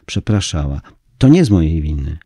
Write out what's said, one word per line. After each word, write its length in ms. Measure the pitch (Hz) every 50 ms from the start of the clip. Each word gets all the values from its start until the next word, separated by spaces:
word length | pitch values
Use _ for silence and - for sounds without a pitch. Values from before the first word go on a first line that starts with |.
| -
Przepraszała. 760 | - - 101 - - 107 101 - - - 80 73 71 69 73 - - - _ _ _ _
„To 100 | - 131
nie 180 | 131 151 185 170
z 40 | 113
mojej 320 | 104 92 82 78 80 82
winy”. 360 | 76 76 76 73 69 73 76 78 _